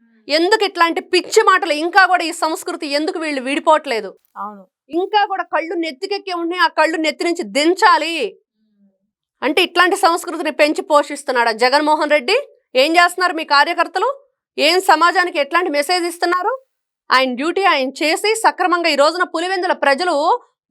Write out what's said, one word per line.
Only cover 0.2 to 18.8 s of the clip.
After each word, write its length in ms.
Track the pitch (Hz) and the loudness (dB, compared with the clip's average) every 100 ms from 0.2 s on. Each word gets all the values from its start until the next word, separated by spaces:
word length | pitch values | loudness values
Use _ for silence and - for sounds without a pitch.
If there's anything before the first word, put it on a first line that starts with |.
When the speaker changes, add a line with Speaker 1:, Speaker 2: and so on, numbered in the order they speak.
| - | -4
Speaker 1:
ఎందుకు 360 | 302 349 440 392 | -2 2 2 0
ఇట్లాంటి 360 | 359 330 330 | 0 -2 -2
పిచ్చి 420 | - 359 349 427 | -2 -2 2 2
మాటలు? 300 | 415 370 359 | 4 2 0
ఇంకా 320 | 294 339 392 370 | -4 2 4 4
కూడా 180 | 359 | 2
ఈ 80 | 330 | -2
సంస్కృతి 560 | 330 320 320 - - 302 | -4 -4 -4 -8 -8 -4
ఎందుకు 320 | 285 320 359 | -4 -4 -4
వీళ్ళు 220 | 320 277 | -4 -4
విడిపోవట్లేదు? 760 | 247 294 330 311 285 220 190 - _ 196 | -4 -2 2 2 0 -6 -6 -14 _ -14
Speaker 2:
అవును. 300 | 202 208 185 _ _ | -14 -14 -20 _ _
Speaker 1:
ఇంకా 360 | 320 381 415 403 | -6 -2 0 0
కూడా 180 | 381 | -4
కళ్ళు 300 | 349 330 330 | -4 -4 -4
నెత్తికెక్కే 600 | 339 330 262 392 392 392 | -6 -6 -8 -8 -8 -6
ఉంటే, 240 | 349 339 359 | -6 -6 -2
ఆ 100 | 330 | 0
కళ్ళు 300 | 320 311 330 | 0 0 0
నెత్తి 260 | 311 294 | -4 -2
నుంచి 200 | 349 339 | -4 -4
దించాలి. 960 | 208 233 311 359 403 330 320 330 208 - _ _ _ _ _ _ _ _ _ _ | -4 0 0 4 4 4 0 -4 -6 -8 _ _ _ _ _ _ _ _ _ _
అంటే 180 | 247 349 | -2 0
ఇట్లాంటి 320 | 349 349 359 339 | 0 2 2 2
సంస్కృతిని 560 | 330 349 359 339 311 | 0 0 -6 -6 -6
పెంచి 300 | - 302 311 | 0 0 0
పోషిస్తున్నాడా 720 | 302 294 294 285 - 254 233 | 0 0 0 -6 -4 0 0
జగన్మోహన్ 580 | 220 254 285 302 302 392 | 2 2 2 2 0 2
రెడ్డి? 280 | 302 240 466 - _ _ 254 | 0 2 -2 -2 _ _ 0
ఏం 200 | 294 339 | 4 4
చేస్తున్నారు 380 | 349 359 359 | 4 2 -2
మీ 100 | 320 | -2
కార్యకర్తలు? 680 | 311 370 302 339 330 370 466 554 _ _ _ - | 0 2 2 0 -2 -2 -4 -4 _ _ _ -2
ఏం 240 | 285 359 | 2 2
సమాజానికి 580 | 381 311 339 349 359 339 | 2 4 4 2 -2 -2
ఎట్లాంటి 300 | 277 339 359 | -2 -2 0
మెసేజ్ 360 | 285 285 359 339 | -2 0 -2 -2
ఇస్తున్నారు? 480 | 339 349 359 392 523 _ _ _ _ _ | -4 -2 -2 -2 -6 _ _ _ _ _
ఆయన 240 | 247 262 240 | 0 2 -2
డ్యూటీ 280 | 311 349 | -4 0
ఆయన 260 | 392 294 262 | 0 0 -2
చేసి 460 | 269 302 381 403 440 | -2 -2 0 -2 0
సక్రమంగా 540 | 320 - 359 349 | 0 0 0 0